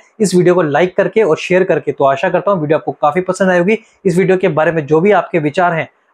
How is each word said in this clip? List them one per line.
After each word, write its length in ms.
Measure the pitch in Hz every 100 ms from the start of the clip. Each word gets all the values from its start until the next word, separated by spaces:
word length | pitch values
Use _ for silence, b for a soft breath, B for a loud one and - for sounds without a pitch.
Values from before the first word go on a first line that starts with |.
| B -
इस 160 | 208 180
video 200 | 175 180
को 60 |
like 320 | 156 143 180 -
करके 260 | 190 220
और 140 | 190 156
share 240 | - 185
करके। 280 | 185 151 143
तो 140 | 135 139
आशा 240 | 139 180
करता 220 | 170 180
हूँ 100 | 175
video 160 | 151 151
आपको 140 | -
काफ़ी 280 | 135 151 185
पसंद 280 | 185 180 190
आई 80 | 180
होगी। 180 | 180 220 b b 190
इस 120 | 170
video 200 | 185 185
के 100 | 190
बारे 220 | 151 160
में 140 | 165 139
जो 160 | 156
भी 100 | 196
आपके 260 | 190 - 175
विचार 340 | 147 165 175
हैं, 160 | 165 127 _ _